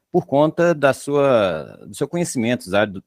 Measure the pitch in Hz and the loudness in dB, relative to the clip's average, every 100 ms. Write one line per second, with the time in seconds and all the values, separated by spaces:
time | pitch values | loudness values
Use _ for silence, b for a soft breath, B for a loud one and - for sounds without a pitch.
0 | _ 175 - 139 156 156 170 160 139 131 | _ -4 0 2 2 2 0 2 0 0
1 | - 143 139 120 98 78 62 52 53 101 | -2 0 4 4 2 -2 -8 -18 -16 -8
2 | 143 175 170 135 113 123 - 98 107 95 | -6 -4 -4 -2 -2 -2 -2 0 0 -4